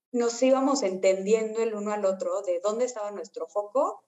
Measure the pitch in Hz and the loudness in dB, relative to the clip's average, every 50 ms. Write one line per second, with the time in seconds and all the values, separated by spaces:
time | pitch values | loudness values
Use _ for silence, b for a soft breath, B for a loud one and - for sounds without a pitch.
0 | _ _ 247 233 233 233 - - 262 262 269 269 269 - - - 208 185 185 - | _ _ -2 0 0 0 0 2 4 4 4 4 4 2 2 2 0 -2 -2 2
1 | - 190 190 190 190 202 226 220 220 214 220 226 226 226 208 208 208 214 208 214 | 4 4 4 4 2 2 2 2 2 -2 -2 -2 -2 -2 -2 -4 -4 -4 -4 0
2 | 196 190 190 190 180 175 185 202 202 180 175 170 185 208 214 233 254 247 247 214 | 0 0 0 0 -2 -4 -4 -4 -2 -2 -2 0 0 0 0 0 -2 -2 -4 -6
3 | 208 208 208 185 156 - - 160 165 - - 208 208 208 - 269 320 403 440 - | -8 -8 -8 -10 -12 -12 -10 -10 -10 -6 -4 -6 -4 -2 0 0 0 0 -2 -8
4 | _ | _